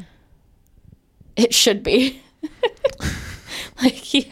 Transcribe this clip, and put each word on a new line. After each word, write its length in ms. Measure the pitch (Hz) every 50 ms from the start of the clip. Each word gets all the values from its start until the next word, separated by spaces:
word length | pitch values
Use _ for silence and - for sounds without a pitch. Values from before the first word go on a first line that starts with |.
| 185 - _ _ _ _ _ _ _ _ _ _ _ _ _ _ _ - - - _ _ _ - - - -
it 180 | - 233 226 -
should 300 | - - 233 202 202 -
be. 380 | - - 254 254 269 262 - - _ _ _
<laughs> 180 | - 311 - - 508 427 - - - - - - - - - - - - - - - - - - - - - -
Like, 120 | 254 254 -
he 280 | - - - - 277 - -